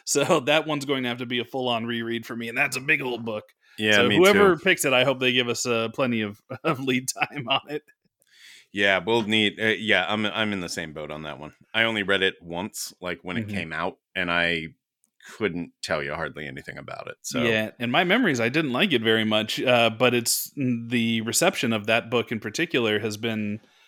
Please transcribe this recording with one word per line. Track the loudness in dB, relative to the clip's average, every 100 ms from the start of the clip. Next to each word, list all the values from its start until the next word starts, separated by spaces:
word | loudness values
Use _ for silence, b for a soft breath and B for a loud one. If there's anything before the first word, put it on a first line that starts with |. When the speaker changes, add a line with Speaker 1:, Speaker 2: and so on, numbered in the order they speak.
| -4
Speaker 1:
So | 0 2 2
<laughs> | 2
that | 2 2
one's | -4 -2
going | -2
to | -2
have | -6
to | -4
be | -4
a | -4
full-on | -4 -2 -2 -2
reread | -4 -4 -6 -6
for | -10
me, | -6
and | -2
that's | -2 -2
a |
big | -2 -2
old | -2 -6 -6
book. | -8 -10 _ b b
Speaker 2:
Yeah, | 4 6
Speaker 1:
So | 6
Speaker 2:
me | 8
Speaker 1:
whoever | 8 8 6 4
Speaker 2:
too. |
Speaker 1:
picks | 2 2 2
it, |
I | 2 2
hope | 2
they | 2
give | 2 2
us, | 0 0
uh, | 0 -2
plenty | -2 0 0
of, | -2 -6 -14
<laughs> | -6
of | -4 -2
lead | 0 -2 -2
time | -6 -6 -6 -4
on | -4 -4
it. | -12 _ _ _ _ _ B B B B
Speaker 2:
Yeah, | 0 4 4 4
we'll | 2
need. | 2 2 2 2
Uh, | -2 0
yeah, | 2 2 2
I'm, | -2 -2
I'm | -2 -2
in | -2
the | -6
same | -8 -10
boat | -10 -10
on | -10
that | -10 -12
one. | -14 -18 _
I | 0
only | 0 0
read | 0 2
it | 2 -2
once, | -10 -8 -8 -8 -12 -10
like, | -8 -8
when | -6 -6
it | -6
Speaker 1:
Mm-hmm. | -6
Speaker 2:
came | -6
out, | -6 -6 -8 _ -6
and | 0
I | 2 2 0 -4 -14 _ _ _ _ -16 -4
couldn't | -4 -2 -8 _
tell | -6 -4
you | -4
hardly | -6 -8 -8 -12
anything | -12 -14 -16
about | -14 -14 -14
it. | -14
So | -8 -2
Speaker 1:
Yeah, | 0 0 -2 -6
and | -2
my | 0 2
memories, | 2 2 0
I | 0
didn't | 0 -2
like | 0 2
it | 2
very | 2 2 2
much, | 0 0 -2
uh, | 2 4 4
but | 4 2
it's, | 2 0 -4 -4 -4
the | -2 -2 -2 0 2 2
reception | 0 2 0 2 0
of | 0 2
that | 0 2
book | 0 0
in | -4
particular | -6 -4 0 2 2 2
has | -2 -4
been | -4 -2 -4 -6 _ b